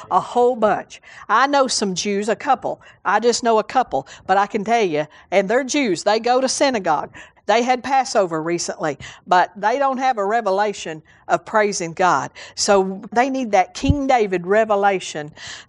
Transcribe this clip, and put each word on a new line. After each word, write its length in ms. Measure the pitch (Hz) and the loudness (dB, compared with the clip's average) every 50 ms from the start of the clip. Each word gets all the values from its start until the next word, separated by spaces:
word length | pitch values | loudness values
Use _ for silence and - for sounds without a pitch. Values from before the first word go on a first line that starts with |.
| - - | -8 -2
a 100 | 175 180 | 0 0
whole 340 | - - - 247 247 240 254 | 0 0 0 2 2 2 2
bunch. 460 | 226 214 208 175 - - - - - - - - - - - | 2 2 2 2 0 -4 -10 -20 -20 -20 -20 -20 -18 -4 0
I 180 | 254 240 269 | 2 2 4
know 200 | 285 285 277 269 | 4 2 2 2
some 280 | 247 - - 226 196 180 | 2 0 -2 -2 -4 -4
Jews, 340 | 165 - 208 202 196 208 226 | -4 -4 -2 -2 -2 -2 -2
a 80 | 202 | -4
couple. 440 | - - 285 262 - - 147 156 - - - - _ - | -2 0 -2 -2 -2 -2 -8 -8 -8 -12 -20 -20 _ -2
I 160 | - 196 220 | 0 0 2
just 220 | 226 240 226 - | 2 2 0 2
know 160 | 247 233 226 214 | 0 2 2 2
a 60 | 208 | 0
couple, 420 | - - 254 240 - - - - - - - - | 0 0 -2 0 0 -4 -6 -6 -8 -16 -14 -2
but 100 | - 190 | 0 2
I 100 | 196 202 | 2 2
can 180 | - - 214 190 | 0 -2 -4 -2
tell 200 | 214 233 233 208 | 0 2 2 2
you, 220 | 180 147 147 151 - - - - _ | 0 0 -2 -4 -6 -10 -20 -10 _
and 160 | 180 196 196 190 | 0 0 2 2
they're 160 | 226 269 285 | 0 0 0
Jews, 400 | 247 - 294 269 214 170 156 - | 0 -2 0 0 0 -2 0 0
they 160 | 202 214 226 | 0 0 2
go 220 | 226 233 247 254 | 2 2 2 2
to 60 | 262 247 | 0 0
synagogue. 680 | - - 294 277 254 214 185 170 151 147 - - - - - - _ _ _ | 0 0 0 0 0 0 0 0 0 -2 -2 -8 -14 -20 -20 -20 _ _ _
They 160 | - 208 240 | 0 2 2
had 200 | 247 254 254 254 | 2 2 0 -2
Passover 600 | - 262 277 269 254 - - 226 190 170 165 160 | -2 0 0 0 0 2 0 0 0 0 -2 -4
recently, 560 | 156 170 175 165 - - - - 180 156 139 - - - - - _ | -2 -2 -4 -4 -4 -6 -6 -4 -4 -4 -4 -6 -12 -18 -20 -20 _
but 240 | - 175 180 160 - - | 2 4 4 4 2 -2
they 240 | 208 196 214 247 277 | -4 -2 -2 0 0
don't 200 | 277 269 262 247 | 0 0 0 0
have 180 | 269 262 247 | -2 -2 0
a 80 | 214 196 | 0 -2
revelation 800 | 196 220 240 226 196 185 196 214 214 196 - - 180 160 156 - _ _ _ _ - | 0 0 0 0 0 0 0 0 -2 -4 -6 -10 -12 -12 -12 -16 _ _ _ _ -2
of 160 | 175 170 - | -2 -2 0
praising 480 | - - 214 214 208 185 - 175 165 | 0 2 2 2 2 0 -4 -6 -8
God. 380 | 160 - 240 - 151 135 131 - - - - - - | -2 0 2 4 4 2 0 -4 -10 -18 -20 -16 -8
So 480 | - - - 202 196 190 190 190 196 233 - | -4 2 4 4 4 4 0 -4 -8 -12 -4
they 160 | 214 233 254 277 | 0 0 0 0
need 220 | 262 262 254 214 | -2 -4 -2 2
that 220 | 202 190 180 - - | 2 2 2 0 -4
King 320 | - - 277 294 285 269 | -2 0 0 0 2 2
David 400 | 269 262 240 214 196 190 175 175 | 2 2 2 2 0 -2 -4 -2
revelation 840 | 185 202 220 226 214 208 202 202 202 196 180 - - - 156 151 151 - - - - - - - | 0 2 2 2 2 0 2 2 2 0 0 -4 -8 -10 -10 -10 -10 -14 -18 -18 -18 -18 -18 -16